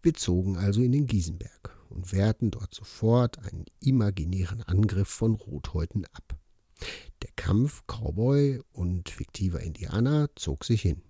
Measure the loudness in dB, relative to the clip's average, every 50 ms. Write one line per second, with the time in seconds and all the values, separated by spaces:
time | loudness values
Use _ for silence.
0 | _ 2 2 2 0 2 2 2 2 0 -2 0 2 2 4 4 4 4 4 2
1 | 2 2 2 2 2 0 -4 -8 -10 -12 _ _ _ -16 -16 -16 -20 _ -10 -10
2 | -8 -2 0 2 4 4 2 _ 0 -2 -2 -4 -10 -12 -12 -14 -18 -18 -10 0
3 | 2 4 6 6 4 2 -2 -6 -12 -10 -10 -10 -12 -14 _ _ 0 2 4 4
4 | 2 2 0 -2 -2 -2 0 -2 -2 -2 -4 -8 -4 0 2 2 4 4 2 0
5 | -2 -2 -2 -2 0 0 0 0 -4 -10 -12 -10 -10 -4 -2 -2 -2 -2 -4 -6
6 | -6 -6 _ -20 -14 _ -14 -14 _ _ _ _ _ _ _ -14 -12 -12 -12 -14
7 | -16 -20 -16 _ -14 -12 _ -6 0 2 4 4 2 2 -2 -8 -12 -12 -10 -6
8 | -6 -4 -2 0 2 2 4 4 4 2 0 -2 -8 _ _ -4 -4 -2 -2 -4
9 | -4 -8 -10 -10 -12 -10 _ -2 -2 -2 -2 -2 -6 -6 -8 -8 -8 -4 0 0
10 | 2 4 4 2 2 0 _ -6 -6 -6 -4 -4 0 0 0 2 2 0 -2 -2
11 | -6 -20